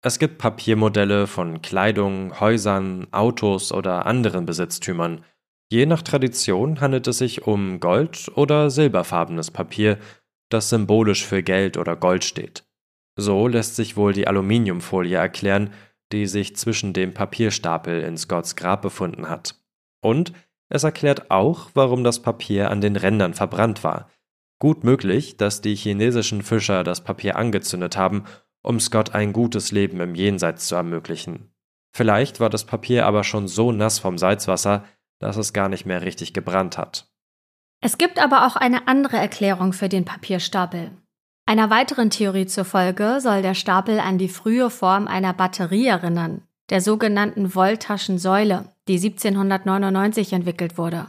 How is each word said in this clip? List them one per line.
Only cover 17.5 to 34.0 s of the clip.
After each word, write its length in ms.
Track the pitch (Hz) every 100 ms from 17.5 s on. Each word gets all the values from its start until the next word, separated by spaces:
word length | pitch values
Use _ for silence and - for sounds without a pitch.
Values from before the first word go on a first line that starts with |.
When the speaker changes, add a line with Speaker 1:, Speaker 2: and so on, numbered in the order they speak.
| 95 87 82 82 85
Speaker 1:
in 140 | 78 82
Scotts 400 | 82 87 85 -
Grab 260 | 90 101
befunden 460 | 101 - 90 - 80
hat. 280 | 80 - - _ _ _ _
Und 300 | 110 123 175 - _ _ _
es 160 | 147 156
erklärt 440 | - 147 139 -
auch, 420 | 95 110 175 -
warum 320 | - 131 127 120
das 160 | 117
Papier 500 | - 117 - 101 101
an 80 | 104
den 160 | 104 98
Rändern 380 | 92 107 92
verbrannt 500 | 87 98 87 113 107
war. 260 | 80 - - _ _ _ _ _
Gut 260 | 147 156 117
möglich, 500 | 131 98 101 147 -
dass 240 | 104 104
die 160 | 104 104
chinesischen 680 | 107 101 113 120 107 107
Fischer 440 | - 113 95 95 87
das 180 | 90
Papier 320 | - 98 101 -
angezündet 640 | 117 101 - 90 90 98
haben, 260 | 95 101 101 - _ _
um 180 | - 120
Scott 340 | - 113 107
ein 200 | 107 104
gutes 380 | 104 117 110 -
Leben 280 | 104 101 90
im 140 | 87 87
Jenseits 520 | 101 95 85 82 -
zu 80 | 87
ermöglichen. 760 | 87 82 - 80 - 82 - _ _ _ _ -
Vielleicht 440 | 117 104 139 -
war 100 | 113
das 160 | 107 -
Papier 400 | 113 - 123 104
aber 180 | 104
schon 240 | 101 110 98
so 240 | 95 120
nass 280 | 110 107
vom 180 | 107